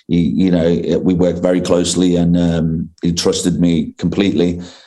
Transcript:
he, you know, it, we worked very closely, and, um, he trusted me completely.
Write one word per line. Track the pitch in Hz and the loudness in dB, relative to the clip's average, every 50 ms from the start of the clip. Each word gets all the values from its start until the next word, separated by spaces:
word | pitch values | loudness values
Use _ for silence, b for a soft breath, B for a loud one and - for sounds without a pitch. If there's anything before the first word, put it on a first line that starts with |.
| B - | B -2
he, | 85 87 | 0 0
you | 82 69 - - 95 92 | 0 0 0 0 0 2
know, | 87 85 82 | 2 2 2
it, | 85 85 - - 78 85 76 69 | 2 0 0 -2 -2 -2 0 0
we | 92 92 | 0 0
worked | 85 90 87 87 87 | 2 2 0 0 0
very | 90 90 90 90 | 0 0 0 0
closely, | - - 87 87 87 87 - 87 92 90 87 | 0 0 0 0 0 0 0 0 2 2 2
and, | 85 87 87 87 | 2 2 2 2
um, | 87 87 85 85 82 78 80 80 82 85 - - _ | 2 2 2 0 0 0 -2 -2 -4 -6 -8 -8 _
he | - 87 | -4 -4
trusted | 85 85 - 98 90 - - 92 82 - | -2 0 0 -2 -2 0 -2 -2 0 0
me | 90 85 82 80 76 - - - | 2 2 2 0 -2 -4 -6 -6
completely. | - 87 85 95 101 95 - 78 87 90 85 87 90 B B B B | -4 -2 0 0 0 0 0 0 0 0 -2 -6 -10 B B B B